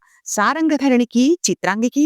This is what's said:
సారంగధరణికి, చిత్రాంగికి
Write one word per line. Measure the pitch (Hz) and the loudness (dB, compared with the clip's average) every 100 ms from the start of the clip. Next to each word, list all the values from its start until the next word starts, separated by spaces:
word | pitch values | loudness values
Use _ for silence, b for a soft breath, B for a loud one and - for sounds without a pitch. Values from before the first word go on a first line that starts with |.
| b b - | b b -8
సారంగధరణికి, | - 208 294 320 294 277 247 240 233 262 349 | -2 -2 0 -2 0 2 0 0 2 2 0
చిత్రాంగికి | - 180 - 202 240 277 | -2 -4 -4 -2 -2 0